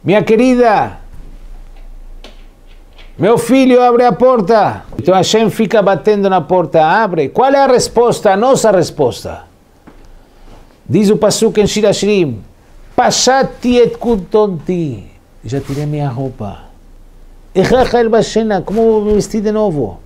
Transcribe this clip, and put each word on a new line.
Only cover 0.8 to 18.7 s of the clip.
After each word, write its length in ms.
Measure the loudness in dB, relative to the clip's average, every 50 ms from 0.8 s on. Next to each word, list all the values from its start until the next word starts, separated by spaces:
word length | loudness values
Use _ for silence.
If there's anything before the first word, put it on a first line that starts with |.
| 0 -4 -8 -16 -18 -18 -18 -18 -18 -18 -20 -20 -18 -18 -18 -18 -20 -20 -20 -20 -20 -20 -20 -20 -20 -20 -20 -20 -20 -20 -20 -20 -20 -20 -20 -20 -20 -20 -20 -20 -20 -20 -20 -20 -20 -20 -6
Meu 200 | -2 0 2 2
filho, 440 | 0 2 2 2 4 4 4 4 4
abre 240 | 4 4 4 4 2
a 60 | 2
porta." 760 | 2 2 2 2 2 2 2 2 2 2 2 0 -2 -6 -14 -14 -12
Então 160 | -6 0 0 2
Hashem 360 | 2 2 2 0 0 0 0
fica 300 | 0 -2 -2 0 2 2 2
batendo 440 | 2 0 0 0 0 0 2 0
na 140 | 0 0 0
porta. 420 | 0 0 0 0 0 0 2 2 2
Abre. 460 | 2 2 0 0 0 -2 -2 -4 -2
Qual 220 | 0 0 0 2
é 120 | 2 2 2
a 40 |
resposta? 640 | 2 2 2 0 0 0 0 2 2 0 0 0 0 2
A 40 |
nossa 340 | 2 2 2 2 2 2 2
resposta. 720 | 2 2 0 -2 -2 -2 -2 -2 -2 -6 -12 -14 -14 -14 -18 _ _ _ _ _ _ _ _ -20 -20 -20 -20 -20 -20 -20 -20 _ _ -20 -20 -20 -20 -20 -20 -20 -20 _ _ -4
Diz 220 | 0 0 2 2
o 60 | 2
Pasuk 440 | 2 2 0 0 2 0 0 2 0
em 60 | 0
Shir 180 | 0 2 2 2
Hashirim, 540 | 2 2 0 0 0 2 0 0 -2 -4 -10 -14 -20 -20 _ _ _ -20 -20 -20 -6 -2
"Pashati 800 | 0 0 0 0 0 0 2 2 2 0 -2 -6 -6 -2 0 2
et 200 | 2 2 2 0
kutonti." 1080 | -6 -4 -2 -2 -2 -4 -2 0 0 0 0 -2 -8 -6 -6 -4 -4 -4 -6 -8 -10 -14 -20 -20 -20 _ _ _ -18 -12
Já 160 | -8 -8 -8
tirei 240 | -6 -6 -8 -6 -6
minha 240 | -6 -4 -4 -4 -6
roupa. 540 | -6 -6 -8 -8 -8 -10 -12 -12 -12 -16 -20 -20 -20 -20 -20 -20 -20 -20 -20 -20 -20 -20 -20 -20 -20 -20 -20 -6 -2
"Echacha 460 | -2 0 2 2 2 2 2 0 0
el 100 | 0 2
bashena." 540 | 2 0 0 0 -2 -2 -2 0 -2 -4 -4
Como 180 | -4